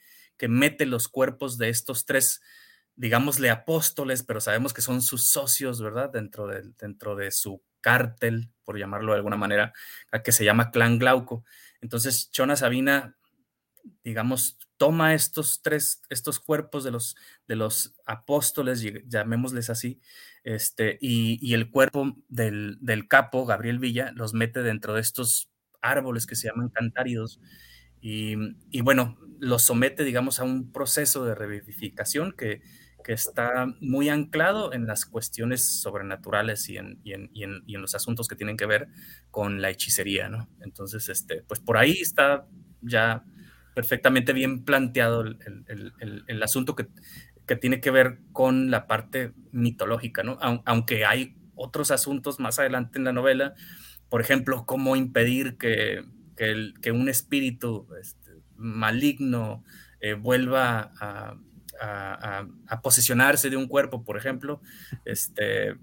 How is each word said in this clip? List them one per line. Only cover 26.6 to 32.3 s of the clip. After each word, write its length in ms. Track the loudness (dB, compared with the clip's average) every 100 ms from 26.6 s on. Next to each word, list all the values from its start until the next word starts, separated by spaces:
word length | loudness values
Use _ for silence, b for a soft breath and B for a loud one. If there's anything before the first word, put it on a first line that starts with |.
| -4
cantáridos. 720 | -2 -4 -2 -2 -2 -6 -10 b b b b b _
Y, 340 | -8 -6 -4 -4 -6 -8 -10
y 100 | -2
bueno, 380 | 4 4 2 -4 -20 -8
los 240 | 0 4
somete, 400 | 4 4 2 0
digamos, 380 | -2 0 -2 -2
a 40 |
un 280 | -4 -4 -6
proceso 520 | -6 -2 0 0 0
de 120 | -2 -4
revivificación 960 | -6 -10 -12 -12 -12 -8 -4 -2 -4